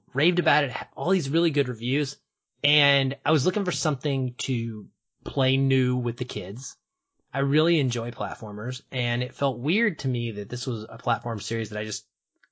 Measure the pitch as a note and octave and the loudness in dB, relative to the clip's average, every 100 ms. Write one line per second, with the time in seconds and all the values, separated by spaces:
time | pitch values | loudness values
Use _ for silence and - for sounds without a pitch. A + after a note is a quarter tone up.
0 | _ C3+ E3 F3 D#3 D3 C#3 A#2 - - | _ 0 2 4 4 4 2 -4 -10 -6
1 | C#3 F#3+ C3+ D#3 E3+ D3 B2+ A2 A#2+ C#3 | 0 0 2 2 2 2 0 -2 -2 0
2 | C#3 - _ _ _ _ C#3+ D3 C#3+ C#3 | -2 -6 _ _ _ _ 2 4 6 4
3 | C3+ C#3 C#3+ D#3 C#3+ G3+ F#3 - E3 C3+ | 2 0 2 2 2 0 0 0 0 0
4 | D3+ C3+ B2+ B2 - B2 A#2 G#2+ G2 _ | 0 -2 -2 -4 -4 -2 -2 -6 -12 _
5 | _ _ - - C3 C3+ C3+ C3 B2+ B2+ | _ _ -8 0 2 2 4 4 4 2
6 | A#2+ A#2+ B2 - F#2 A2+ C3+ - _ _ | 0 -2 -4 -6 -8 -10 -12 -16 _ _
7 | _ _ _ C#3 C#3 D3 E3 E3+ C3 A#2+ | _ _ _ -2 2 4 4 4 2 0
8 | A#2 - G2+ - A2 G2+ A#2 B2+ - C3 | -4 -4 -6 -6 -10 -8 -8 -8 -8 -4
9 | A#2+ A#2+ B2 - C#3 A#2+ C3 G3 A3+ D#3+ | -2 -2 -4 -2 -2 0 0 2 0 0
10 | C3 B2 A#2 G#2 G2+ A#2+ - A#2 A2 - | -2 -2 -2 -6 -6 -6 -4 -6 -6 -6
11 | - A2+ A#2+ A2 - A2+ A2 G#2+ G#2+ G#2+ | -2 -2 -2 -6 -4 -4 -4 -6 -6 -8
12 | - _ _ _ _ | -12 _ _ _ _